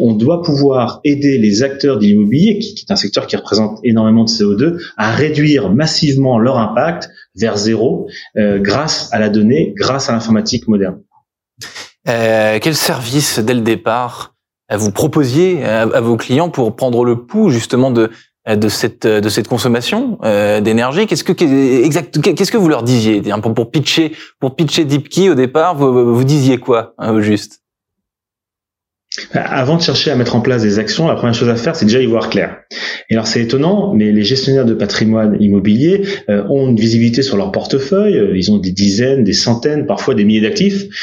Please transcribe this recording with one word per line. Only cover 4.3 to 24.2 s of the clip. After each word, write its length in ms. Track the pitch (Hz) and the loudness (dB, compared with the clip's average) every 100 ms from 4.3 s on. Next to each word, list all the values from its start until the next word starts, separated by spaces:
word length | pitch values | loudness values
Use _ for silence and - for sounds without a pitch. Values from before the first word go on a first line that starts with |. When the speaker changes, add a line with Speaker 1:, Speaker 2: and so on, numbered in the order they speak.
| - | 0
Speaker 1:
O 140 | 104 101 | 0 2
deux, 220 | 156 175 - - | 0 -2 -10 -6
à 160 | 110 | -4
réduire 600 | 120 151 147 151 139 131 | 0 0 0 2 2 2
massivement 680 | 120 156 - 156 135 131 117 | 0 0 0 0 2 2 2
leur 180 | 123 123 | 2 0
impact 500 | 107 117 156 175 - - - - | -2 0 -2 -4 -12 -18 -20 -4
vers 200 | 113 101 | -2 0
zéro, 520 | 107 110 120 - - - - - | 0 0 0 -2 -8 -14 -10 -2
euh, 220 | 104 101 | 0 0
grâce 500 | 98 117 156 - - | 0 -2 -2 -6 -6
à 80 | 110 | -2
la 80 | 107 | 0
donnée, 440 | 107 107 151 170 - | 2 2 2 0 -4
grâce 320 | 110 135 131 | -4 -4 -2
à 40 | |
l'informatique 540 | 113 110 107 - 120 - | -4 0 0 0 -4 -2
moderne. 320 | 101 92 - _ _ _ _ _ _ - - - _ - | 0 0 -6 _ _ _ _ _ _ -20 -18 -20 _ -4
Speaker 2:
Euh, 500 | 117 113 110 107 110 | -2 2 2 2 0
quel 140 | 160 | -2
service, 640 | 151 - 135 117 143 143 - | -2 -2 -4 -2 -2 -2 -2
dès 160 | 110 | -2
le 60 | 123 | 0
départ, 680 | 113 110 113 117 123 - - _ _ _ - | 0 -2 -2 -2 -4 -10 -18 _ _ _ -8
euh, 60 | 107 | -2
vous 160 | 107 | -2
proposiez 720 | 98 147 156 131 139 185 170 | -2 -2 0 0 2 0 0
à, 180 | 113 110 | -2 -2
à 180 | 113 127 | 0 0
vos 160 | 117 117 | 0 -2
clients 320 | - 156 170 | 0 0 0
pour 260 | 143 113 - | -2 -4 -2
prendre 280 | 131 117 | -2 0
le 220 | 120 117 - | 0 0 -2
pouls, 240 | 214 208 | 0 2
justement, 400 | 117 - 123 131 | 2 0 0 2
de, 200 | 120 110 - _ _ 113 | 2 0 -2 _ _ -4
de 200 | 107 107 | 0 0
cette, 380 | - 117 - 113 | -2 -6 -2 0
de 220 | 107 107 | 2 0
cette 200 | 110 104 | -2 -2
consommation, 720 | 120 127 120 120 214 262 196 | -2 0 0 -2 -4 -4 -4
euh, 360 | 110 104 104 107 | -2 0 2 0
d'énergie ? 460 | 107 113 127 160 214 | 2 0 0 0 0
Qu'est-ce 180 | 160 | -2
que, 80 | - | -2
qu'est-, 520 | 175 165 135 135 127 | 0 2 2 2 4
exact, 360 | 156 170 151 151 | 2 0 -2 -2
qu'est-ce 320 | 196 147 190 | 0 0 0
que 40 | 233 | 2
vous 120 | 170 | 2
leur 140 | 131 | 2
disiez, 380 | 117 123 110 104 104 104 | 2 2 2 0 0 -4
pour, 120 | 113 | -2
pour 160 | 113 113 | -2 -2
pitcher, 420 | 156 127 - 156 156 | -2 -2 0 -2 -4